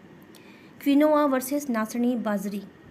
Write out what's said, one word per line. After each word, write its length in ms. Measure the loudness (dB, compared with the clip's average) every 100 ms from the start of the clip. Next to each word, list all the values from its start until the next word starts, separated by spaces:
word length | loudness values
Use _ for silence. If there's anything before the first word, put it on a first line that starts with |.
| -20 -20 -20 -20 -20 -20 -20 -4
क्विनोआ 440 | 2 4 4 4 2
वर्सेस 400 | 0 -2 -4 -4
नाचणी 460 | -4 -4 -2 -2 -2
बाजरी. 440 | -2 -4 -4 -8 -12 -18 -20